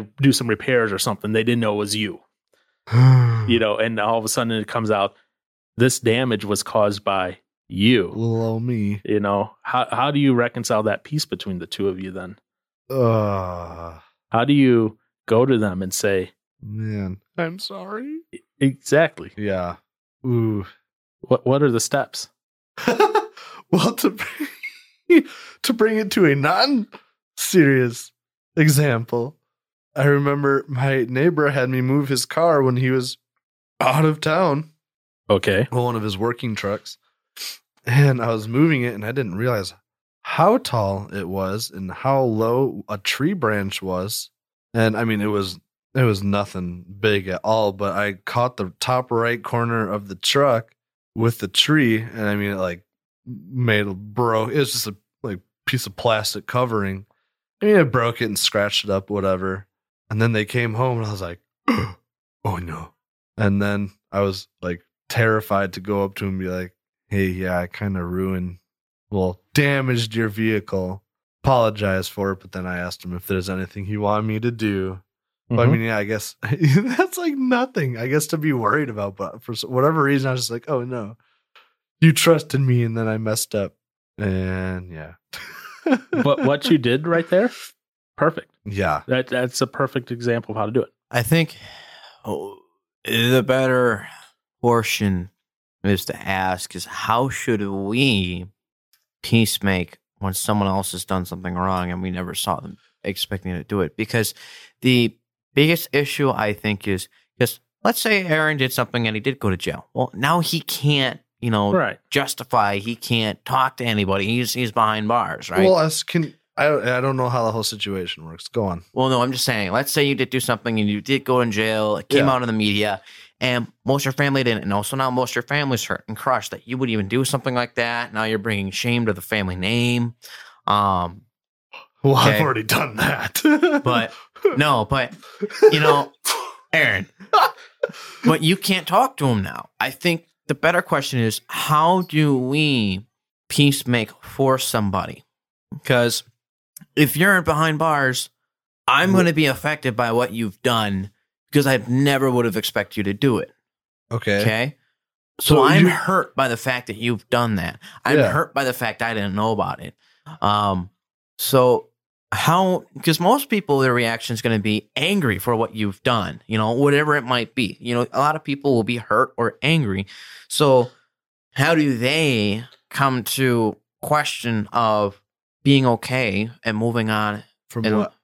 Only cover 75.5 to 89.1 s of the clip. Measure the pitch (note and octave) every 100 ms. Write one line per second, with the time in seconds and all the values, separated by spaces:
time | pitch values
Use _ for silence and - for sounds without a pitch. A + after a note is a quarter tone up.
75.5 | A#2+ A#2+ A2+ A2+ A2 G2+ G#2+ - - -
76.5 | D3+ D#3 D3 A#3+ B3+ F#4 F#4 E4+ C#4 B3+
77.5 | B3 C4 A3+ C#3 A#2 B2 D3 D3+ E3 D3+
78.5 | C3 G#2 C#3 C#3+ G#2 G2+ F#2+ F#2+ A2+ -
79.5 | A2 A2 B2+ C#3 D#3+ C#3 C#3 C3+ B2+ A2+
80.5 | A#2 - C3+ B2 B2 G#2 A2+ _ _ _
81.5 | _ _ _ _ _ D#3+ - E3+ D#3+ D#3
82.5 | C3+ C3+ B2 A#2 A2+ A2 A2 A2 G#2+ -
83.5 | G#2+ F#2+ - _ _ _ - G#2 F#2+ F#2+
84.5 | F#2 F#2 F#2 F2+ D#2+ D#2 F2 _ - -
85.5 | - - - - C4 - D#4+ D3+ C#3 B3+
86.5 | C#3+ B3+ D#3 A#2+ B2+ D#3+ E3+ E3 F3+ A#3+
87.5 | - - _ _ _ _ - D#3 - -
88.5 | _ - G2 F2+ D2 -